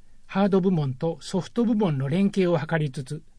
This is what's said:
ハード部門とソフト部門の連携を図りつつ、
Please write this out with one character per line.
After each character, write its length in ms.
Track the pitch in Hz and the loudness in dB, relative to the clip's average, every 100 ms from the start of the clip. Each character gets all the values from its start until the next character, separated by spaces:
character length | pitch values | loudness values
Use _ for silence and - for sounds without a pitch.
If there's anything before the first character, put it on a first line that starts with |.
| - - - | -20 -20 -6
ハ 180 | 190 | 0
ー 40 | 202 | 2
ド 120 | 190 | 4
部 100 | 185 | 2
門 240 | 175 143 | 2 0
と 240 | 131 165 165 | -2 -4 -4
ソ 200 | - 185 | -4 -6
フ 100 | - | -4
ト 140 | - | -2
部 100 | 233 | 0
門 240 | 214 196 139 | 2 2 0
の 100 | 139 | 0
連 220 | 170 202 | 2 2
携 200 | 202 175 | 2 2
を 40 | 170 | 2
図 220 | 160 165 | 0 -2
り 140 | 151 | -2
つ 100 | 151 | -4
つ、 200 | 131 151 - | -10 -12 -12